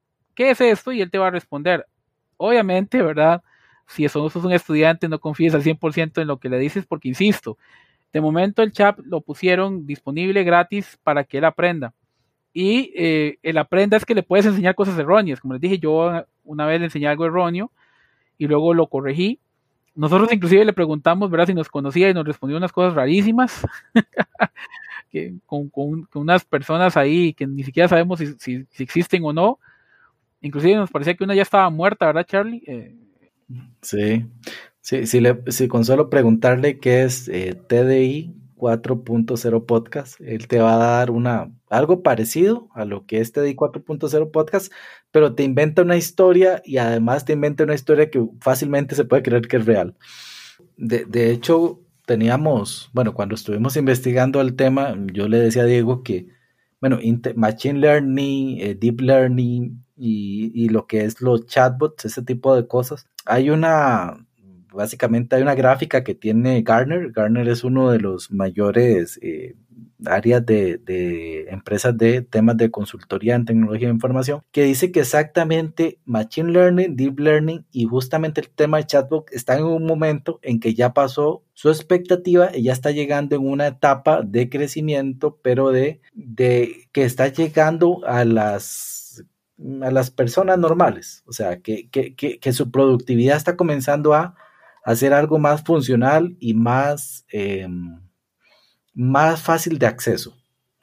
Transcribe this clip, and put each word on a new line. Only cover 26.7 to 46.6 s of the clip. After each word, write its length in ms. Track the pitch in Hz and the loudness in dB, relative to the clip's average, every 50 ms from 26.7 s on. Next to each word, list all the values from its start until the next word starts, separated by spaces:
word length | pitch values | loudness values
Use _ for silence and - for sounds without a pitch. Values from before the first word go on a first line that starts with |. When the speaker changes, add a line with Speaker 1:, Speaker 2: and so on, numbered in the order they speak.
| 156 170 180 185 - | -2 0 0 2 2
Speaker 1:
ahí 380 | 160 139 139 156 175 175 160 151 | 2 2 2 2 2 0 0 -2
que 120 | - 139 | -4 -8
ni 180 | 135 139 139 135 | -8 -8 -8 -10
siquiera 260 | 135 127 160 175 170 | -4 0 2 2 4
sabemos 300 | 175 165 170 180 185 165 | 4 2 2 0 -2 -6
si, 80 | 156 143 143 - | -6 -8 -10 -12
si, 280 | - 127 123 127 135 - | -10 -10 -10 -10 -10 -14
si 140 | _ - 135 | _ -12 -12
existen 400 | - - 170 175 - - 180 165 | -4 -2 -2 -2 0 -2 -2 -2
o 80 | 151 151 | -2 0
no. 260 | 160 180 220 - - _ _ _ _ _ _ _ _ _ _ _ _ _ _ _ _ | 0 0 0 0 -2 _ _ _ _ _ _ _ _ _ _ _ _ _ _ _ _
Inclusive 360 | - 147 143 143 151 180 202 | -14 -10 -6 0 2 2 2
nos 160 | 214 202 175 | 2 0 -2
parecía 240 | - 147 143 165 180 | -4 -4 -4 -4 -4
que 100 | - 196 | -4 -4
una 100 | 196 202 | -2 0
ya 60 | 196 | 0
estaba 280 | 196 - - 196 190 175 | 0 2 4 4 4 2
muerta, 360 | 160 156 175 202 214 - 175 | 2 0 0 -2 0 2 0
¿verdad, 200 | 156 151 165 175 | 0 2 0 -2
Charlie? 380 | - - 196 208 226 233 233 - 147 | -2 -2 -2 -2 -4 -6 -12 -14 -14
Eh, 280 | 131 117 104 104 107 - _ _ _ _ _ _ _ _ _ - 127 123 - - _ _ | -14 -14 -16 -18 -20 -20 _ _ _ _ _ _ _ _ _ -20 -20 -20 -20 -20 _ _
Speaker 2:
Sí, 440 | - - - 104 104 107 110 113 117 - - - - - - - - - _ _ | -12 -8 -4 -2 0 0 0 -2 -2 -6 -12 -20 -20 -20 -18 -18 -20 -20 _ _
sí, 240 | _ - - 131 113 | _ -6 -6 -4 -2
sí 140 | 113 - 123 | 0 2 4
le, 240 | 117 123 123 127 - 123 | 4 4 2 2 -2 -6
sí, 200 | 120 - 131 120 | -4 -2 -2 0
con 180 | - 117 113 | 0 0 2
solo 240 | 117 131 139 151 131 | 2 2 2 2 2
preguntarle 720 | - 139 123 113 113 113 131 123 127 127 131 147 135 - | 2 2 4 4 4 4 4 2 2 2 2 0 -2 0
qué 240 | - 127 123 127 131 | 0 2 4 4 4
es, 240 | 127 127 - - - | 2 -2 -4 -8 -8
eh, 280 | 156 185 95 - - - - - | -8 -6 -6 -6 -8 -10 -4 0
T 160 | 120 120 127 | 2 2 4
D 200 | 131 131 131 131 | 4 4 2 2
I 320 | 127 135 151 165 170 - - - - _ | 2 0 -4 -8 -12 -16 -20 -20 -20 _
cuatro 480 | _ 123 120 113 113 117 127 127 117 - | _ -2 -2 -2 -2 -2 -4 -6 -6 -4
punto 340 | - 117 117 113 - 127 110 | -2 -2 -2 0 -2 -4 -4
cero 280 | - 117 113 113 113 | -2 -2 -2 -2 0
podcast, 540 | - 117 113 113 - - 147 139 - - - | 0 0 0 0 -2 -8 -12 -12 -12 -16 -20
él 260 | - 127 113 113 117 - | -14 -12 -12 -12 -6 -2
te 120 | 123 117 | 2 2
va 140 | 113 113 113 | 4 4 4
a 40 | 113 | 4
dar 340 | 117 117 120 120 123 123 | 4 2 2 2 0 0
una, 400 | 117 117 120 123 117 110 - - - _ _ _ | 0 -2 -2 -2 -2 -4 -6 -8 -14 _ _ _
algo 320 | 107 120 147 151 185 180 | 0 0 2 2 2 2
parecido 680 | 175 156 123 110 110 113 - 160 180 202 233 240 - - _ | 2 2 2 2 0 -4 0 2 2 2 2 0 -6 -10 _
a 120 | 120 107 | -10 -8
lo 200 | 104 101 98 - | -8 -8 -10 -8
que 140 | - 110 110 | -6 -4 -4
es 120 | 113 117 - | -4 -2 -2
T 80 | 147 | -2
D 100 | 143 143 | -2 -2
I 40 | 135 | -2
cuatro 280 | - 151 143 - 151 - | -2 -4 -4 -4 -8 -12
punto 240 | - 156 151 160 139 | -12 -8 -8 -6 -2
cero 240 | 147 151 156 156 | -2 -2 -2 0
podcast, 420 | - 156 156 156 - 190 196 - - - - - - - _ _ | 0 -2 0 0 -2 -4 -4 -6 -12 -20 -20 -20 -20 -20 _ _
pero 240 | - 156 151 143 120 | 4 4 4 4 4
te 80 | 147 139 | 0 -2
inventa 400 | 135 131 143 151 156 156 185 175 | 0 2 2 0 2 2 2 4
una 140 | 175 175 170 | 4 2 0
historia 640 | 170 - - - 185 185 180 180 185 185 180 - | 0 -2 0 4 4 6 6 6 6 4 4 0